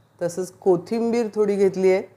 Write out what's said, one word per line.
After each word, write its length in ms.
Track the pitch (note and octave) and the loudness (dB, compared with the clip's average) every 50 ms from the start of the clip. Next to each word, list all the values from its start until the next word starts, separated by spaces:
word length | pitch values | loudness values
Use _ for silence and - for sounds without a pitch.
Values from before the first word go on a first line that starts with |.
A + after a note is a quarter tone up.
| _ _ _ - | _ _ _ -8
तसंच 320 | F3 E3+ E3+ F#3 F#3 F3+ - | -8 -8 -6 -6 -10 -10 -10
कोथिंबीर 760 | - - G3 F3+ F3 F3 - A3+ A#3 A#3 A#3 A3+ A#3+ A#3+ G#3+ - | -4 0 2 2 2 0 -4 -4 -2 -2 0 0 0 -2 -2 -2
थोडी 200 | G#3+ G#3+ G3+ G3+ | -2 0 0 2
घेतली 360 | G3 G3 F#3+ E3+ F#3 F#3+ F#3+ | 2 2 0 2 2 2 2
आहे, 100 | F#3 G3 G3 - _ | 2 2 0 -6 _